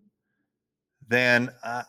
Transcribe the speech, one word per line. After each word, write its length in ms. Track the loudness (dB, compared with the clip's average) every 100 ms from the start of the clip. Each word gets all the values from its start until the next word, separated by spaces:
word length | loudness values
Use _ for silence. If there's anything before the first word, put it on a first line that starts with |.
| _ _ _ _ _ _ _ _ _ _ -4
then 440 | 0 2 2 0 -8
I, 220 | -12 -10